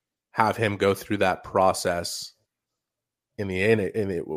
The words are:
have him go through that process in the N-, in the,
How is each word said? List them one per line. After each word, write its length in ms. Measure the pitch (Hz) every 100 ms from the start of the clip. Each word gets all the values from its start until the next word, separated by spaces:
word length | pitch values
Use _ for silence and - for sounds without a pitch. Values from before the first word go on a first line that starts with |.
| _ _ _
have 260 | - 110 98
him 200 | 110 101
go 160 | 98
through 240 | 98 - 101
that 260 | 95 87
process 880 | - 101 95 92 95 87 85 - - _ _ _ _ _ _ _ _ _ _ -
in 100 | 98
the 140 | 92
N-, 180 | 101 113
in 280 | 92 - 98
the, 160 | 87 -